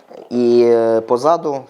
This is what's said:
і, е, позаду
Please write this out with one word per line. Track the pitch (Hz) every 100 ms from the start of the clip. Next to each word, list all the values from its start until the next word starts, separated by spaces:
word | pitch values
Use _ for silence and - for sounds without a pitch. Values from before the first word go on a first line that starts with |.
| _ - -
і, | 120 120 120 120
е, | 117 113 113
позаду | 113 120 147 170 156 135